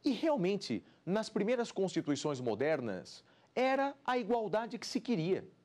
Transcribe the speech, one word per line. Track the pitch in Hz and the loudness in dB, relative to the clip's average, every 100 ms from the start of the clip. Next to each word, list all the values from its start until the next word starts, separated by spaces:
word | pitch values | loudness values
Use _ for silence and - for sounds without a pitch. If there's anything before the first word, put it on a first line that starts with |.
E | 311 | 0
realmente, | 226 330 294 175 202 - 107 - _ - | 0 2 2 2 0 -2 -4 -6 _ -2
nas | 202 214 | -2 0
primeiras | 220 202 247 233 | -2 0 0 0
constituições | - 190 170 147 139 156 135 | 0 0 0 0 0 0 0
modernas, | 123 107 143 156 120 92 - - _ _ _ - | 0 2 2 2 0 -4 -8 -18 _ _ _ 0
era | 254 262 277 277 - | 2 2 0 -2 -2
a | 254 | -2
igualdade | 202 233 214 214 233 226 | 0 0 0 -2 -2 -8
que | - | -4
se | - | -4
queria. | - 220 165 175 95 - | 0 0 2 0 -2 -20